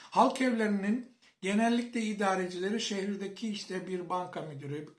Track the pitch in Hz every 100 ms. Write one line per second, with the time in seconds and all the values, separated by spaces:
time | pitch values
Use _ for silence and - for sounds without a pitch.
0 | - 185 262 262 254 226 214 202 202 247
1 | - _ _ - 185 208 233 240 233 233
2 | 214 202 196 185 180 180 190 220 - 196
3 | 202 190 196 - 220 208 - 185 175 180
4 | 170 185 180 165 156 139 143 151 156